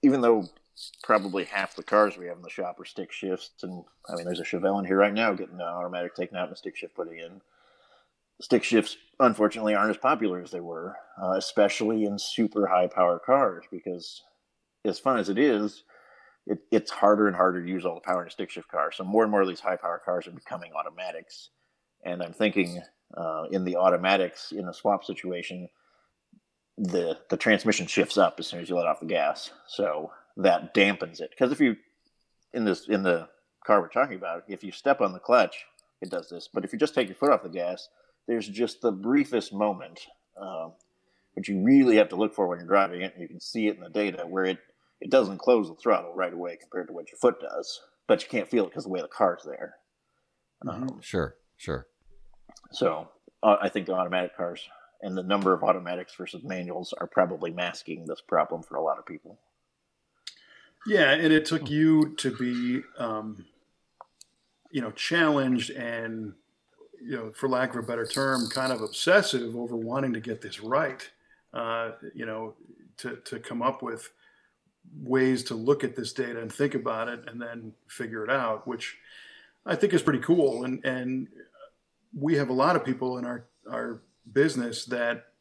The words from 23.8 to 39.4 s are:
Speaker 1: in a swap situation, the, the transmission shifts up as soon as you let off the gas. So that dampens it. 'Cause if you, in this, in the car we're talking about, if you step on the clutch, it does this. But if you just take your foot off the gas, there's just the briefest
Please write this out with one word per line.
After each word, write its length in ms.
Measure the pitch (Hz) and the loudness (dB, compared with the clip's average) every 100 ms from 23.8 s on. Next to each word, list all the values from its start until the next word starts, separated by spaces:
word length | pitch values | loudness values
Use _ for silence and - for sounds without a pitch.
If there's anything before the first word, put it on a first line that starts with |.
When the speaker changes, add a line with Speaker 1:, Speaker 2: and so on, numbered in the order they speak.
| 92 87 92 98 90 - - | 4 4 4 2 2 -4 -12
Speaker 1:
in 140 | 82 90 | -10 -10
a 40 | |
swap 320 | 85 107 98 | -4 0 0
situation, 640 | - 98 92 90 85 92 90 _ _ _ _ _ _ _ _ _ _ - | -2 -10 -8 -8 -8 -12 -14 _ _ _ _ _ _ _ _ _ _ -6
the, 420 | 98 92 85 80 _ | -2 0 -2 -4 _
the 80 | - | 0
transmission 500 | - 104 110 107 87 | 4 4 4 0 0
shifts 300 | - 90 104 | 0 2 4
up 200 | 90 - | 4 2
as 80 | 85 | -10
soon 140 | 87 | -10
as 80 | 85 | -4
you 60 | 87 | 0
let 100 | 85 | 0
off 140 | 73 | 0
the 60 | 80 | -2
gas. 440 | 85 73 73 - - - | 0 0 -2 -10 -18 -16
So 460 | - 95 76 78 - _ - | -4 -2 -2 -6 -14 _ 0
that 360 | 95 87 87 | 4 4 2
dampens 460 | - 101 98 85 82 | 2 4 2 -6 -8
it. 140 | - - | -12 0
'Cause 140 | 127 | 0
if 100 | 139 | 4
you, 160 | 139 107 _ _ _ _ _ _ _ | 2 2 _ _ _ _ _ _ _
in 120 | 123 | -2
this, 220 | 110 90 - | 0 0 0
in 140 | 104 | 0
the 260 | 95 85 80 _ _ _ - | 2 0 -2 _ _ _ 2
car 140 | 104 | 2
we're 80 | 85 | 2
talking 280 | 117 139 95 | -2 -2 -2
about, 280 | 90 87 - | -8 -8 -10
if 140 | 98 | -12
you 80 | 98 | -12
step 300 | - - 139 | -6 0 2
on 120 | 98 | 0
the 60 | 90 | -2
clutch, 460 | - 123 92 - - _ _ _ | 4 4 4 0 -18 _ _ _
it 80 | 92 | -8
does 180 | 87 - | -8 -8
this. 180 | 87 - | -16 -8
But 120 | - | -6
if 80 | 95 | -6
you 60 | 113 | -2
just 160 | 147 | 0
take 140 | - 107 | 0 -2
your 80 | 95 | 0
foot 160 | 139 | 2
off 100 | 127 | 2
the 60 | 92 | 0
gas, 400 | 90 87 92 - _ _ _ - | -6 -4 -6 -12 _ _ _ -4
there's 220 | 117 101 | -4 -2
just 320 | 98 117 - | -2 -2 0
the 120 | 120 | -2
briefest 600 | 95 104 143 139 120 | -2 2 2 2 -2